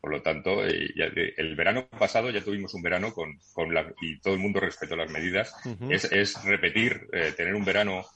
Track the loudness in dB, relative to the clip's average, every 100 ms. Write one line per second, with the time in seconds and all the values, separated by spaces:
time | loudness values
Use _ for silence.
0 | -4 -2 -2 -2 0 0 2 0 -2 -2
1 | -2 0 -2 -2 -4 2 2 2 -2 0
2 | 2 2 0 -2 -2 -4 -4 -4 0 0
3 | -2 -6 -8 -10 _ -4 0 0 0 -6
4 | -8 -4 0 2 2 0 0 -4 -6 -4
5 | -2 -2 0 0 -2 -6 -10 -8 0 0
6 | 4 4 4 0 0 2 4 4 2 0
7 | -4 0 0 2 0 2 2 4 4 0
8 | -6